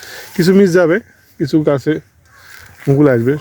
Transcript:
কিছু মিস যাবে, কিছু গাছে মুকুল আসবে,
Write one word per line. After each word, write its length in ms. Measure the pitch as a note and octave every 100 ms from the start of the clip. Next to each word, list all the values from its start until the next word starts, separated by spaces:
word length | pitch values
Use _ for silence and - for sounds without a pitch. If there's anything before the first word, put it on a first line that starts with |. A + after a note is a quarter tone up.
| - - - -
কিছু 140 | E3+ F#3+
মিস 120 | G3+ F3
যাবে, 180 | E3+ F#3 - _ _ -
কিছু 180 | D3 D#3+ D3+
গাছে 240 | C#3 D3 D#3 - _ _ _ - - - - -
মুকুল 200 | C#3 D3+
আসবে, 180 | B2 A#2 D3